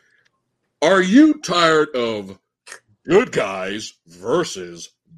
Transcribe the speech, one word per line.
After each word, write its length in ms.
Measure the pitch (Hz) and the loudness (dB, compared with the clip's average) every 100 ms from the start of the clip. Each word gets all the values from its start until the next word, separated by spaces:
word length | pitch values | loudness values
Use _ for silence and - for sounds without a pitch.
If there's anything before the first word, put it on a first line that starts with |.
| _ _ _ _ _ _ _ - | _ _ _ _ _ _ _ -2
Are 200 | 151 190 | 2 2
you 340 | 185 240 311 294 | 4 6 6 2
tired 480 | - 175 165 156 151 127 | -4 0 2 2 0 -2
of 420 | 117 107 98 98 _ _ - - _ _ - | -4 -6 -10 -18 _ _ -20 -20 _ _ 2
good 240 | 185 247 | 2 2
guys 640 | - 104 95 95 104 107 _ _ | -4 -4 -6 -8 -10 -12 _ _
versus 840 | 87 98 165 160 98 87 85 - _ _ | -12 -4 -2 -2 -8 -14 -16 -20 _ _